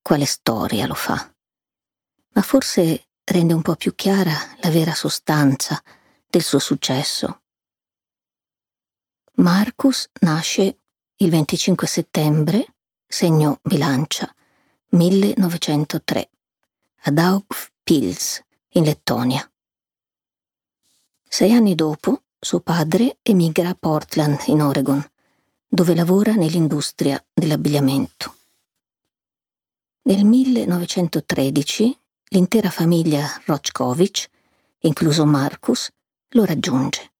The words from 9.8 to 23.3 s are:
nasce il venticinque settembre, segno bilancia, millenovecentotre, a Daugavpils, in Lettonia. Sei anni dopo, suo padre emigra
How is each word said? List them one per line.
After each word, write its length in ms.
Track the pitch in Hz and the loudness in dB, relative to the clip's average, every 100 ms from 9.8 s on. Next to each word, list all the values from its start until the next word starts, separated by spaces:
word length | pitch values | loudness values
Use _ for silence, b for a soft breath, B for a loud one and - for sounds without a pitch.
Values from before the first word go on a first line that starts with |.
| 277 254 - - | 0 0 -8 -2
nasce 600 | 170 156 - - 190 - _ _ _ _ | 0 0 -4 -2 -2 -2 _ _ _ _
il 140 | 185 | 2
venticinque 580 | 165 147 175 - 175 160 | 2 0 -2 -2 -2 -2
settembre, 880 | - 165 - 151 156 151 202 392 _ _ _ _ | -4 -4 -2 0 0 0 -2 -4 _ _ _ _
segno 540 | - 175 160 151 - | -2 2 2 2 -2
bilancia, 680 | - 156 139 131 151 - 285 _ _ _ _ _ _ | -2 0 0 -2 -4 -6 -8 _ _ _ _ _ _
millenovecentotre, 1400 | 175 175 196 202 - 180 170 - 147 151 160 - 143 - _ _ _ _ _ _ _ | 2 4 2 2 0 -2 -2 -2 -2 -2 -6 -6 -6 -8 _ _ _ _ _ _ _
a 80 | - | -2
Daugavpils, 1300 | 143 175 196 - - - _ - 160 98 90 - - _ _ _ | 2 2 0 -4 -14 -14 _ 0 0 0 -4 -8 -10 _ _ _
in 120 | 175 | 0
Lettonia. 680 | 156 151 - 120 123 135 - _ _ _ _ _ _ _ _ _ _ _ _ _ _ _ _ _ | 2 0 -4 -2 -2 -2 -6 _ _ _ _ _ _ _ _ _ _ _ _ _ _ _ _ _
Sei 300 | _ - 190 | _ 0 4
anni 200 | 240 214 | 4 4
dopo, 500 | 160 156 151 - 262 _ _ | 2 -2 -2 -2 -4 _ _
suo 220 | - 175 | -4 -4
padre 600 | - 170 156 185 247 - | -2 -2 0 2 0 -2
emigra 480 | - | 0